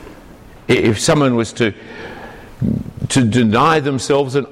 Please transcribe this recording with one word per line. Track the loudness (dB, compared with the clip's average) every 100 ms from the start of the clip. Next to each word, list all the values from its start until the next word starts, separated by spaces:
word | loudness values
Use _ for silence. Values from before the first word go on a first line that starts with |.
| -20 -20 -20 -20 -20 -10 0
if | 2 2 0
someone | 2 2 2 0
was | -2
to, | 0 -2 -2 -16 -16 -16 -16 -18 -18 -16 -4 -2 -2 -6 -8 -2
to | 2
deny | 2 4 4 4 4 2
themselves | 0 -2 0 0 2
an | -2 -2